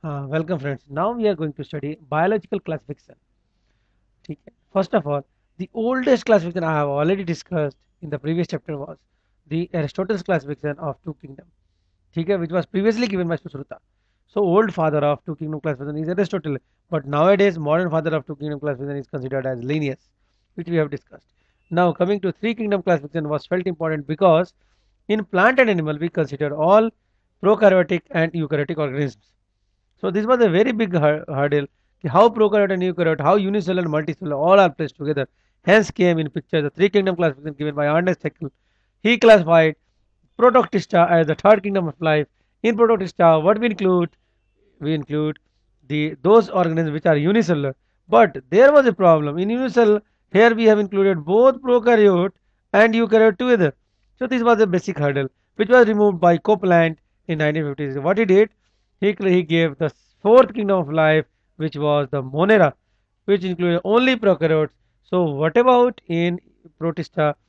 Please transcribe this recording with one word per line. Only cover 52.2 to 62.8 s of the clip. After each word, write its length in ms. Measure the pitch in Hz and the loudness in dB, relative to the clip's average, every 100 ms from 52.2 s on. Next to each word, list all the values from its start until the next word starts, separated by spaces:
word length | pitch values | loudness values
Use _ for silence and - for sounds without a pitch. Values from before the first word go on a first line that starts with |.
| 190 _ _ _ _ | 0 _ _ _ _
and 200 | 196 226 | 2 4
eukaryote 460 | 226 233 220 220 190 | 2 0 4 2 2
together. 340 | 254 240 165 - _ _ _ _ | 0 2 0 -2 _ _ _ _
So 80 | 254 | -6
this 160 | 254 | -2
was 180 | 233 226 | 0 2
a 60 | 214 | 2
basic 320 | 175 185 170 | 0 -4 -4
hurdle, 300 | 143 139 135 _ _ | -2 -2 -6 _ _
which 140 | _ 202 | _ 2
was 180 | 247 226 | 4 4
removed 320 | 214 208 180 | 4 0 2
by 200 | 175 170 | 2 2
Copeland 580 | - 214 190 170 165 160 _ _ - | 0 -2 2 2 2 -2 _ _ -10
in 100 | 156 | -4
nineteen 300 | 151 151 151 | -2 -2 -6
fifties. 280 | 139 143 135 | -6 -8 -6
What 180 | 143 196 | -2 0
he 60 | |
did? 260 | 220 185 214 _ _ _ _ _ | 2 4 2 _ _ _ _ _
He 160 | 196 196 | -4 -2
cl-, 140 | 190 | 0
he 100 | 180 | 0
gave 360 | 165 165 165 139 | 0 0 0 -2
the 140 | 156 - _ _ | -6 -8 _ _
fourth 320 | 196 240 240 | 4 6 6
kingdom 240 | 208 208 190 | 2 -2 0
of 100 | 147 | 0
life, 360 | 156 156 156 151 _ _ _ | 0 2 2 -2 _ _ _
which 200 | 156 147 | -8 -4
was 300 | 147 147 139 | -2 -2 -2
the 100 | 147 | -6
Monera, 500 | 131 139 185 214 160 - | -6 -2 2 4 4 0